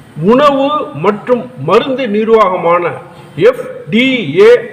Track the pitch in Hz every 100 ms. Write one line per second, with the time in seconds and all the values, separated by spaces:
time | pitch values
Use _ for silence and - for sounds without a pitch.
0 | - - 170 247 285 269 277 302 269 139
1 | 175 208 - 240 180 - 139 202 285 254
2 | 254 208 220 220 202 180 170 175 170 123
3 | - - - 143 196 262 - - - 202
4 | 262 254 170 160 214 240 156